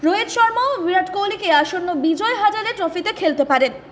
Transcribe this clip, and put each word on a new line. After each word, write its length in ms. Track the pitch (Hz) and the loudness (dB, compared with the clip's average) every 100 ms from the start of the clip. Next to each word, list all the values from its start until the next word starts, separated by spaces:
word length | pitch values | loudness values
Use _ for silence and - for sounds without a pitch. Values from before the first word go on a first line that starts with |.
রোহিত 240 | 302 403 466 | 2 0 -2
শর্মা 460 | 466 466 453 523 | 2 2 2 0
ও 20 | 523 | 0
বিরাট 360 | 339 370 - | 0 0 0
কোহলিকে 400 | 403 403 370 370 | -2 -4 -4 2
আসন্ন 420 | 294 302 370 349 | 2 2 -2 -4
বিজয় 400 | 320 302 320 440 | 0 0 0 0
হাজারে 380 | 494 415 427 440 | 2 0 0 -6
ট্রফিতে 400 | 466 339 330 381 | -4 -4 -4 -6
খেলতে 320 | - 359 285 | -2 -2 0
পারেন। 280 | 277 269 254 214 - | 0 2 0 -2 -16